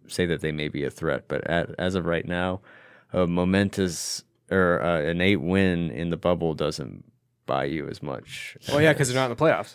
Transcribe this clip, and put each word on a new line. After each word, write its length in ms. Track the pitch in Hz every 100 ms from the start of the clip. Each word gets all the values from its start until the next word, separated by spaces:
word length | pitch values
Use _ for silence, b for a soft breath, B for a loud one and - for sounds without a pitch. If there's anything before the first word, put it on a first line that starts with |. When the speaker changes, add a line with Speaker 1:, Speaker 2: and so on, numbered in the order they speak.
| -
Speaker 1:
say 200 | - 87
that 160 | 76
they 100 | 78
may 160 | 76 76
be 160 | 71
a 60 | 67
threat. 340 | - 78 67 -
But 180 | 73 -
at, 240 | 82 78 -
as 200 | 92 92
of 100 | 85
right 200 | 82 82
now, 340 | 87 92 95 B B B B B
a 140 | 92 87
momentous 960 | 87 90 95 98 - 95 82 - - - _ _
or, 320 | 95 90 87
uh, 200 | 80 82
an 200 | 76 87
eight 200 | 92 98
win 500 | 80 95 95 87 85
in 200 | 60 85
the 60 | 82
bubble 380 | 87 87 82
doesn't 500 | 78 76 78 64 50 - _ _ _ -
buy 180 | 67
you 240 | 69 78 69
as 120 | -
much 560 | 71 62 - - - - -
Speaker 2:
Well, 120 | 143
yeah, 120 | 156
'cause 160 | 143 131
Speaker 1:
as 40 |
Speaker 2:
they're 60 | 127
not 80 | 131
in 40 | 117
the 80 |
playoffs. 300 | 156 90 104